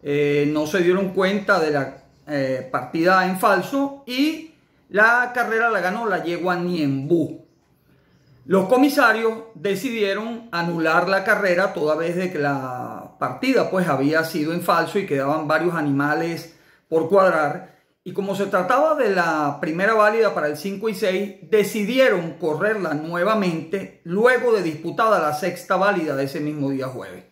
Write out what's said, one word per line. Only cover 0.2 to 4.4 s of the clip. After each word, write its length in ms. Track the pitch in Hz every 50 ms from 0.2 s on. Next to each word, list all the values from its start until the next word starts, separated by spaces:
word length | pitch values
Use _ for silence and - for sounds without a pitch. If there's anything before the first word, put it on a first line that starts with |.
| 147 143 143 147 143 147 151
no 140 | 151 151
se 140 | 151 - 190
dieron 340 | 175 175 180 190 196 196 185
cuenta 440 | 190 190 185 202 208 202 - 202 180
de 120 | 160 156
la, 320 | 147 143 135 135 - - _ _ _ _ _
eh, 420 | - 151 143 135 131 131 127 123 -
partida 540 | - 131 123 120 - 165 165 180 190 190 180
en 140 | 185 185 180
falso 640 | - 220 196 185 180 - 277 277 277 277 277 - -
y 480 | - 254 254 285 311 320 311